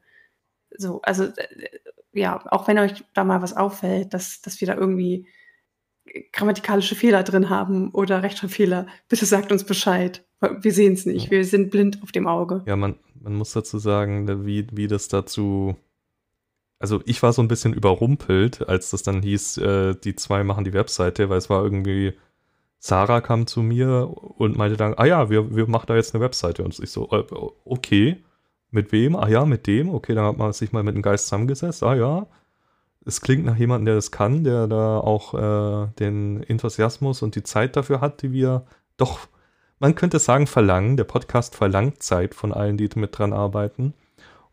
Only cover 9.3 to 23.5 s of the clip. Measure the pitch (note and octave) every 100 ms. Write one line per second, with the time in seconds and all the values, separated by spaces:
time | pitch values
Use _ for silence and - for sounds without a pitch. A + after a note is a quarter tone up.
9.3 | G3+ G3+ G3+ G3 F#3+ - F3+ F3+ F3+ _
10.3 | _ G3 - G#3+ F#3 G3+ F#3 F3+ F3+ -
11.3 | G3 F#3 G3+ G3 G3+ G3+ G3+ - - F3+
12.3 | E3+ F3 F#3+ F#3+ G2 G2+ - _ - G#2+
13.3 | G#2 G#2+ A2+ - A2 G#2 G2+ G#2 G#2 G2+
14.3 | G2 G2+ G#2 G#2 G#2 G#2 G#2 - G2 F#2+
15.3 | - G2+ G2 G2 F#2 _ _ _ _ _
16.3 | _ _ _ _ _ G2+ G#2 - A#2+ A#2+
17.3 | A#2+ A2+ A#2 A2 A2+ G2+ F#2 A#2 C#3+ -
18.3 | F#2+ A2 - - F#2 - - - G2 G2+
19.3 | G2+ - - G2+ G2 F#2+ F#2 G2+ G2 -
20.3 | G2+ G2 G2 F#2+ F#2+ - - F2+ F2+ G2+
21.3 | F#2 - G2 G#2 G2 G2 F#2+ G2 - _
22.3 | _ _ _ _ _ - F#2 G#2 A#2+ -
23.3 | A#2 A#2